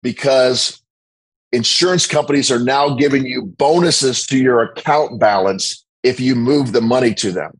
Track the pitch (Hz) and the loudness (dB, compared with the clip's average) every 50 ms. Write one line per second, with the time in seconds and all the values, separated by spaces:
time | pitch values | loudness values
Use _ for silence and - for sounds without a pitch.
0 | _ 123 120 - - 139 135 131 127 127 127 123 - - - - _ _ _ _ | _ -6 -8 -2 0 2 2 4 4 2 2 0 -4 -6 -6 -10 _ _ _ _
1 | _ _ _ _ _ _ _ _ _ _ - 123 113 - - - 165 180 180 180 | _ _ _ _ _ _ _ _ _ _ -4 -4 -2 -2 0 0 0 2 2 0
2 | - - - 151 143 - 143 143 127 - 135 120 120 123 131 139 143 147 139 123 | 0 0 -2 -2 -2 0 0 0 0 0 0 0 0 0 0 0 0 0 0 0
3 | 143 143 135 139 135 127 123 127 110 98 - _ 147 143 160 175 175 170 151 - | 0 2 2 0 -2 -2 -6 -8 -8 -10 -6 _ 0 2 2 2 2 2 0 0
4 | - 131 120 - - - 139 131 131 131 123 120 113 104 - - - - 147 151 | 0 -2 -2 -2 -6 -2 -2 0 2 4 2 2 2 0 -4 -10 -2 0 0 0
5 | 151 - - 113 - 107 104 98 92 98 98 95 - - - - _ _ _ _ | 0 -2 -2 0 2 2 2 2 0 0 -2 -2 -6 -8 -10 -12 _ _ _ _
6 | _ 127 123 123 131 127 135 120 117 120 143 147 139 123 104 123 113 113 120 127 | _ -2 0 0 0 0 0 0 2 2 2 2 0 0 0 0 0 2 2 2
7 | 127 120 107 - - 104 87 90 80 76 - _ | 2 0 0 0 -4 -4 -4 -4 -8 -8 -12 _